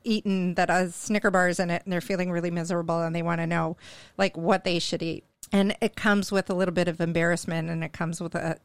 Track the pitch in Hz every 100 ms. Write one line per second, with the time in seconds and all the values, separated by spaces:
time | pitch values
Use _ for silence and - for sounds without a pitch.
0 | - 214 202 190 180 175 180 180 185 -
1 | - 208 208 185 180 175 175 170 - 180
2 | - 190 180 175 175 170 165 175 165 170
3 | 165 165 170 170 165 170 160 170 - -
4 | - - 196 - 165 190 190 175 - 170
5 | 165 156 - - - 196 196 - 220 -
6 | 220 202 185 196 185 185 185 175 175 165
7 | 170 165 165 170 - 165 165 165 160 -
8 | 165 165 170 170 165 160